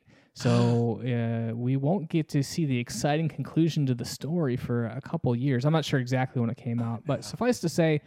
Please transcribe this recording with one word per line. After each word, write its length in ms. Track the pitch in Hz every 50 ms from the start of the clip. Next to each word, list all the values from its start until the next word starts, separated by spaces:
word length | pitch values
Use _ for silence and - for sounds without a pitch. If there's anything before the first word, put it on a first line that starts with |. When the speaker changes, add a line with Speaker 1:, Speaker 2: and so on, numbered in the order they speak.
| _ _ - _ _ _ -
Speaker 1:
So, 680 | - - 123 120 120 120 120 120 117 117 117 113 -
Speaker 2:
<gasps> 500 | - 127 123 120 117 117 117 117 113 113
Speaker 1:
uh, 20 | 113
we 200 | 117 120 123 131
won't 320 | 135 135 143 180 202 147 160
get 200 | - 165 151 -
to 120 | - 147
see 220 | 143 - - - 165
the 120 | 143 131 120
exciting 480 | 120 - - - - 151 147 156 165 151
conclusion 580 | - - 135 - - 156 165 170 151 160 147
to 80 | 131 127
the 120 | 120 117
story 500 | - - - - 131 165 180 160 131 120
for 300 | 123 - - 123 120 117
a 160 | 113 110 127
couple 340 | - - - 165 - 131 120
years. 300 | 117 127 143 135 120 120
I'm 80 | 147 160
not 100 | 160 143
sure 160 | - - 139
exactly 400 | 127 120 131 131 127 127 - 127
when 100 | 117 113
it 60 | 123
came 240 | - - 127 117 120
out, 220 | 117 113 117 110 -
but 140 | - 139 -
Speaker 2:
Yeah. 60 | -
Speaker 1:
suffice 340 | - - - 220 247 240 -
to 100 | - 170
say, 300 | - - 170 160 156 147 -